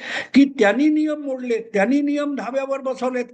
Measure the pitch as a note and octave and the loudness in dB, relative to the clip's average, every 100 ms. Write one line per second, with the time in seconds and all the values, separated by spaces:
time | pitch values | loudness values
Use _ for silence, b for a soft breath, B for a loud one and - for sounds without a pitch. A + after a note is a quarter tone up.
0 | B B B B3+ C#4 - G3+ A3+ D4+ D4+ | B B B 4 4 4 2 4 2 2
1 | D4+ D4+ C#4 C4 B3 A3+ A3+ G3+ G#3 C#4+ | 0 -2 -6 -6 -4 -4 -2 0 2 2
2 | C#4+ C#4+ C#4+ C4+ G#3 C4+ C4+ C4+ C4 B3+ | 2 -2 -2 -4 -6 -4 -4 -4 -4 -4
3 | B3+ B3+ A#3+ | -4 -4 -6